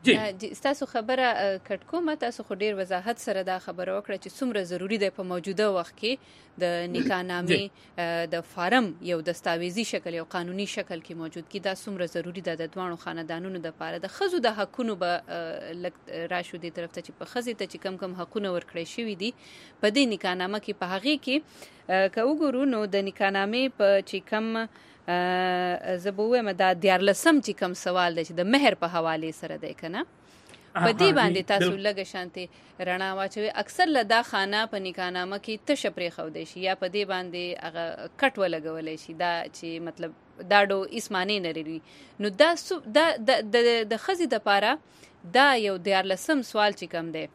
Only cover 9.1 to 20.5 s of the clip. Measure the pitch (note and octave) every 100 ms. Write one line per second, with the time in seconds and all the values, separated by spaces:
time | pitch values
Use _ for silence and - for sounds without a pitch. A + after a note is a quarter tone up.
9.1 | E3+ D#3 E3+ F#3 E3+ F3 F#3 A3+ G3 E3+
10.1 | E3 D#3+ F3+ F3 F#3 G3+ - F#3+ E3+ -
11.1 | E3 D#3+ E3+ D#3+ G3 G3 F#3 - F#3+ E3+
12.1 | E3+ F3 F3+ F3 E3 E3 F#3 F#3 E3+ F#3
13.1 | E3 D#3+ E3 F#3 F#3 E3 - D#3+ E3+ F#3
14.1 | - G4 F4 A#3 G#3+ G3 - A#3 F#3+ F3+
15.1 | F3 - E3+ E3 - - F3 F3+ - -
16.1 | E3 E3 F3+ F3+ F3+ E3+ E3+ E3 - -
17.1 | - E3 B3 A#3+ A3 F#3+ E3 F#3+ F#3 F#3+
18.1 | F#3 E3+ A3 G3+ F3 - E3+ E3 - A3+
19.1 | F#3 G#3+ - - - - - G#3 A#3 C4
20.1 | G3 F#3+ F#3 F#3